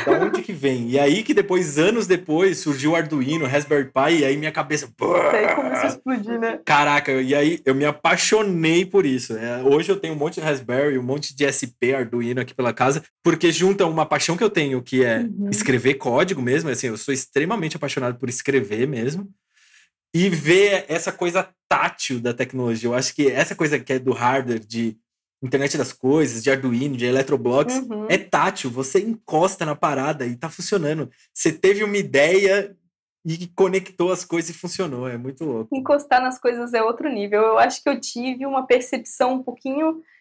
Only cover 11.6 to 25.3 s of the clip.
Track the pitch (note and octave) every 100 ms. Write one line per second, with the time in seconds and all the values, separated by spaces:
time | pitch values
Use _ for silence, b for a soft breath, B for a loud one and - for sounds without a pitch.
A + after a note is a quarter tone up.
11.6 | B2+ - B2 C3+ A2+ A#2+ A#2+ B2 A#2+ -
12.6 | A#2+ A2+ B2+ D#3 b _ E3+ D#3+ F3 D#3+
13.6 | F#3 G3 E3+ D#3+ D3+ D3 - F3 A3 F3
14.6 | C#3+ B2+ B2 C3 A#2+ A2+ A#2 G2 G3+ G3+
15.6 | B2 B2 B2+ C#3+ C3 B2 F#3 D#3 B2 D3+
16.6 | D#3+ A2+ B2 G#2+ - C3 - C#3 E3 A3
17.6 | D#3 D#3+ C#3+ C#3+ B2 A#2+ B2 - - C3+
18.6 | G#2 G#2+ C#3 B2 B2 E3+ G3 _ _ b
19.6 | b b b _ _ E3 G3 D#3+ D3 F#3
20.6 | G3+ F#3+ - E3 F#3 - F3 F#3 F3+ _
21.6 | - C#3+ E3+ - - B2 A#2+ A#2+ B2 C3
22.6 | A#2+ A2+ A#2 B2 C3 - C#3 B2 E3 F#3
23.6 | D#3 C#3+ - C3 B2+ A2+ B2 C3+ A#2+ A2+
24.6 | G#2+ A#2 A2+ G#2+ _ _ _